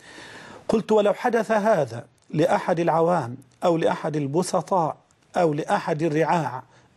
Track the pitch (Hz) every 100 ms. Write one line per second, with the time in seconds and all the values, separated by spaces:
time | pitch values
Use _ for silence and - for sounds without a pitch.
0 | - - - - - - - 226 - 214
1 | 202 - 254 233 208 220 208 196 131 117
2 | - _ _ 160 170 202 - 170 170 156
3 | 165 180 117 127 - - 185 160 196 -
4 | 160 151 139 156 180 185 - 190 156 -
5 | _ _ _ - 170 151 - 202 - 151
6 | 165 151 151 175 143 127 - _ _